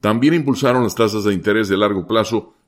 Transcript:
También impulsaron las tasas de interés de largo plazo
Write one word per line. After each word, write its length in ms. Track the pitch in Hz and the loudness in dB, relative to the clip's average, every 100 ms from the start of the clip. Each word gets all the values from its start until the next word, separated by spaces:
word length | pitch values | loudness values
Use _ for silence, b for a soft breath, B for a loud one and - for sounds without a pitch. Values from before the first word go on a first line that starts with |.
También 340 | 107 113 139 | -2 0 2
impulsaron 480 | 170 139 131 135 127 | 2 0 0 0 2
las 140 | 117 - | 0 0
tasas 260 | 110 107 | 0 2
de 100 | 104 | -2
interés 360 | 98 101 104 104 | 0 0 0 0
de 80 | 98 | 0
largo 320 | 101 98 80 | 0 -2 -2
plazo 460 | 113 110 117 - _ | -2 -2 -4 -6 _